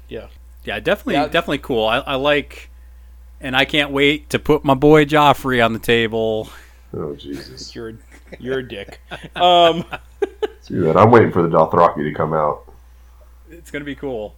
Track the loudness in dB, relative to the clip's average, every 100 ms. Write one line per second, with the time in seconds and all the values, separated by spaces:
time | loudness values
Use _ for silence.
0 | -18 -16 -16 -20 -20 -18 -10 -6 -4 -4
1 | -2 -4 -2 -2 -2 -6 -4 -2 0 0
2 | -2 -4 0 -2 -4 -14 -20 -20 -20 -20
3 | -20 -20 -20 -16 -4 -2 0 0 -2 0
4 | 0 0 -4 -4 0 0 0 2 4 4
5 | 4 4 4 2 0 0 0 0 0 0
6 | 0 -2 -4 -4 -8 -16 -20 -20 -16 -12
7 | -12 -12 -14 -16 -16 -20 -18 -16 -16 -18
8 | -20 -20 -20 -16 -8 -8 -8 -14 -16 -18
9 | -18 -18 -12 0 4 6 4 2 -6 -14
10 | -16 -8 -8 -6 -10 -10 -10 -2 2 4
11 | 6 6 4 0 0 2 2 4 2 2
12 | -6 -4 -4 -2 -2 -4 -12 -20 -20 -20
13 | -20 -20 -20 -20 -20 -20 -14 -14 -12 -12
14 | -10 -10 -12